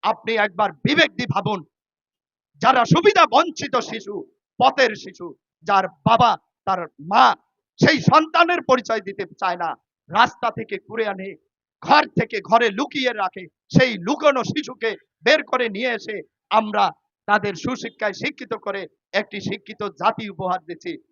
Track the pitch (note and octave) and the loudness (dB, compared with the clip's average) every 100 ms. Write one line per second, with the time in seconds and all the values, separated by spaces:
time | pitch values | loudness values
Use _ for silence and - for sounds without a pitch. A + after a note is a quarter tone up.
0 | G#3 A3 - A3+ G#3 E3+ G#3 D#3+ - D4+ | -2 -4 -4 -2 -2 0 -4 -2 -2 2
1 | D#4 - A#3+ E3 G3 G3 D3 _ _ _ | 0 -2 -4 -4 -4 -6 -8 _ _ _
2 | _ _ _ _ _ _ A3+ B3+ A3 C#4 | _ _ _ _ _ _ 2 4 4 4
3 | G4 G4+ D#4+ B3+ F4 D#4 C#4+ B3+ G#3 A3+ | 4 4 4 4 2 -2 -2 -2 -2 -8
4 | G3 G#3 - _ _ _ B3+ - B3+ G3+ | -8 -10 -12 _ _ _ 2 4 0 0
5 | F#3 F#3 F3 C3+ _ _ E3 G3+ F#3 _ | -12 -14 -16 -16 _ _ 0 2 2 _
6 | - A3+ A#3+ F#3 _ _ - F#3+ E3 _ | 0 4 4 0 _ _ -4 -4 -4 _
7 | D#3 G#3+ B3+ E3+ _ _ _ _ - D4 | -2 4 4 2 _ _ _ _ 2 4
8 | - D4+ D#4+ E4 E4+ F4 B3+ B3+ - A3+ | 4 4 4 2 2 0 0 0 0 -6
9 | F#3+ G3+ F#3 - F#3+ F3 E3+ - _ _ | -6 -12 -12 -6 -6 -4 -6 -8 _ _
10 | _ F#3 A#3 - A#3 - A3 G3 _ A3 | _ 2 2 2 -6 -6 -10 -10 _ -6
11 | G#3+ G3 F#3+ E3+ _ _ _ _ - D4 | -4 -4 -10 -14 _ _ _ _ 4 4
12 | D4+ - A3+ G#3+ - A3+ A#3+ G3 D4 D4 | 4 -2 -2 -4 2 2 2 0 -4 -2
13 | B3+ G#3+ F#3 G3 E3+ _ _ - B3+ G3+ | -2 -2 -4 -6 -18 _ _ 4 4 0
14 | F3 D4 D4+ C4+ A3 D4 D4+ B3+ A3+ G3+ | -4 2 2 2 -2 -6 -8 -6 -6 -6
15 | _ _ A3+ D4+ D4 B3+ A#3 G3 B3 A3+ | _ _ 2 2 2 -2 -2 -2 -4 -6
16 | - G3+ - _ _ G#3+ G#3+ G#3 G3 - | -8 -12 -12 _ _ 0 0 0 0 -2
17 | _ _ - G#3 G3+ F3+ - B3+ - _ | _ _ -2 0 0 -6 -6 -6 -10 _
18 | G#3+ G3 C4+ D4 B3 A3 - G3 F3 _ | -6 -4 -8 -8 -10 -8 -6 -8 -10 _
19 | _ G3 G3+ G3+ - A#3 - A3 G#3 E3 | _ -6 -4 -8 -8 -10 -12 -10 -10 -2
20 | F#3 A3+ A3 F3 F#3 F3+ D#3+ E3 F3+ D3 | -4 -2 -10 -8 -6 -6 -8 -12 -10 -12
21 | _ | _